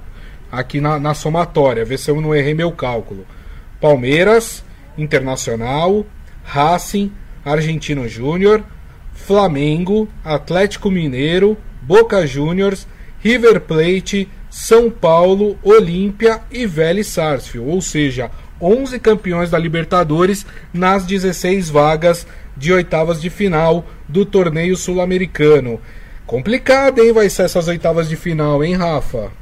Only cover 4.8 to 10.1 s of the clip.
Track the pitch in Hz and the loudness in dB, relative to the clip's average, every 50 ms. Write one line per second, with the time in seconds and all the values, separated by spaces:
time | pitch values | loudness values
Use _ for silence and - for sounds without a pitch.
4.8 | - - - 151 151 147 156 135 131 131 131 - - 127 117 113 117 123 135 151 | -20 -14 -10 -8 -4 -2 0 0 0 -2 -4 -6 -4 -6 -6 -4 -4 -4 -2 0
5.8 | 170 185 202 214 208 - - - - - - - - - 143 139 143 165 175 175 | 2 2 2 0 -2 -6 -12 -20 -20 -20 -20 -18 -16 -6 0 2 2 2 2 0
6.8 | - - - 202 202 196 196 - - - - - - 143 151 160 156 160 160 147 | -2 -4 -4 -4 -4 -4 -6 -12 -16 -18 -18 -12 -4 -2 -2 0 0 -2 -4 -4
7.8 | - - 147 139 123 113 110 113 123 143 170 185 196 208 214 214 208 - - - | -4 -6 -6 -4 -6 -8 -8 -6 -4 -4 -2 2 4 4 4 4 0 -6 -16 -18
8.8 | - - - - - - - - - - 196 208 196 180 147 135 147 151 151 170 | -20 -20 -20 -18 -16 -16 -16 -14 -2 0 2 2 2 2 0 0 0 0 0 0
9.8 | 180 185 208 214 214 214 | 0 0 0 0 0 -2